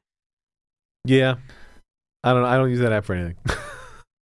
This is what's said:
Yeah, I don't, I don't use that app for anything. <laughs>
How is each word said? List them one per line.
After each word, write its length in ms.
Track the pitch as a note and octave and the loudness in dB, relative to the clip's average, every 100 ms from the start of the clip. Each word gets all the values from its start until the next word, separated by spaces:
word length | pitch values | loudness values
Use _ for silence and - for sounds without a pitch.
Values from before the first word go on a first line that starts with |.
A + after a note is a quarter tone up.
| _ _ _ _ _ _ _ _ _ _ | _ _ _ _ _ _ _ _ _ _
Yeah, 320 | B2 C3 C3 B2+ - - - - _ _ _ _ | 2 4 4 -2 -8 -20 -20 -20 _ _ _ _
I 80 | A#2+ | 2
don't, 120 | B2+ | 2
I 120 | B2 C3 | 4 2
don't 140 | C3 | 2
use 100 | B2 | 2
that 120 | A#2+ | 2
app 120 | G#2+ | 0
for 100 | G2+ | -2
anything. 220 | F2+ F2 F2 - | -4 -6 -6 -6
<laughs> 100 | - - - - - - _ | -6 -10 -18 -18 -20 -20 _